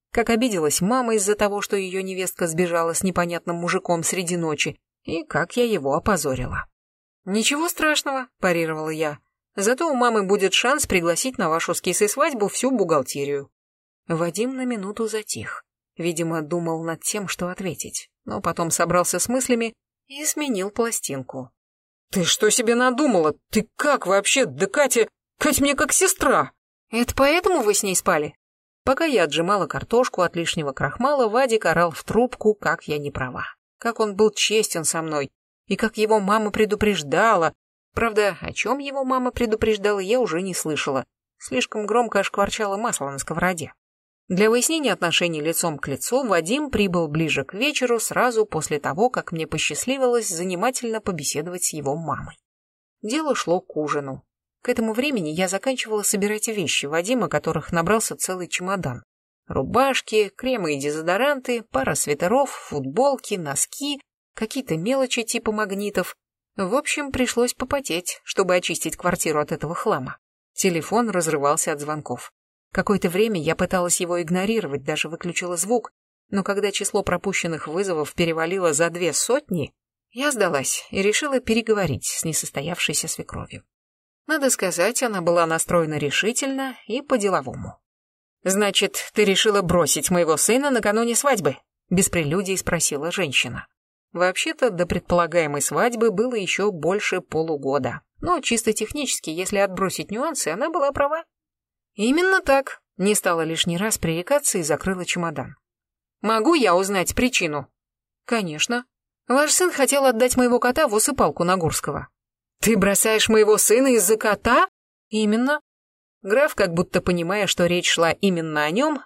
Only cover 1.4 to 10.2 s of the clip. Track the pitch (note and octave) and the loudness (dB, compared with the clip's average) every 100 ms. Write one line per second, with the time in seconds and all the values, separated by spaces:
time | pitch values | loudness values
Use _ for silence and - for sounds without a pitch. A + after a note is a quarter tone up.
1.4 | G#3 G3+ G3 G3+ F#3 F#3+ F#3+ F#3 F3+ - | 0 0 -2 -4 -2 -6 -6 -4 -6 -4
2.4 | E3+ D#3+ F3 E3+ E3 E3 F#3+ F3+ F3 E3+ | -2 0 0 2 0 0 -2 0 -2 -4
3.4 | - E3+ F3 F#3 - E3+ D#3+ F3+ E3+ F3 | -6 -6 -2 -2 0 -2 0 -2 -2 -2
4.4 | D#3+ D3 D#3 - _ _ - E4+ D4+ D3 | -2 -2 -4 -6 _ _ -8 -8 -4 -4
5.4 | E3+ - A#3+ G3 C3+ D3+ A3 F#3 D3 B2+ | -2 0 0 0 0 0 0 0 0 -4
6.4 | A#2+ - - _ _ _ _ _ - G#3 | -4 -8 -10 _ _ _ _ _ -4 0
7.4 | A3 D4 F4 - D#4 D4 D4 C4+ B3+ _ | 0 0 -2 0 0 0 -2 -6 -8 _
8.4 | F#3 E3+ D#3+ D#3 D#3 D#3 D#3 D3 _ _ | 0 0 -2 -4 -6 -2 -4 -4 _ _
9.4 | _ - G3+ B3+ E4+ B3+ A#3+ A3 | _ -2 0 2 0 2 2 2